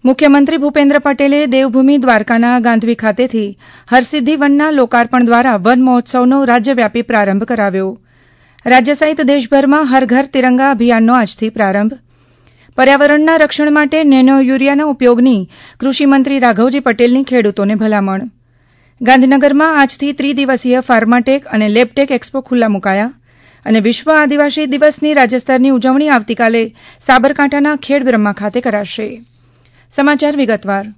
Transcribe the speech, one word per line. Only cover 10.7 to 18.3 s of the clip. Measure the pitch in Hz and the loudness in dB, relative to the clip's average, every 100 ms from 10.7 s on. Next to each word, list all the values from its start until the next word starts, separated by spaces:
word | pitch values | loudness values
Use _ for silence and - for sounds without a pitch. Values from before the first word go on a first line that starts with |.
અભિયાનનો | 254 233 226 226 | 0 0 2 2
આજથી | 247 214 - 220 | 2 -2 -4 -8
પ્રારંભ. | 220 202 196 214 254 _ _ _ _ _ _ _ - | -2 -2 0 -4 -6 _ _ _ _ _ _ _ 0
પર્યાવરણના | 262 277 294 294 311 320 | 2 4 2 2 2 2
રક્ષણ | 294 - 302 | 0 0 0
માટે | 294 294 311 | 0 0 0
નેનો | 302 269 254 269 | 2 4 4 2
યુરિયાના | 262 269 277 277 | 0 0 0 0
ઉપયોગની | 302 262 247 240 254 220 185 - - _ | -2 0 2 2 2 0 -4 -16 -20 _
કૃષિમંત્રી | 254 262 285 277 269 277 | -6 0 2 2 0 0
રાઘવજી | 247 196 240 277 | 0 0 0 0
પટેલની | 247 226 240 254 | -2 0 2 0
ખેડૂતોને | 269 254 208 202 202 208 | 0 0 -2 -2 -4 -2
ભલામણ. | 220 208 196 190 240 | -2 -2 -2 -6 -8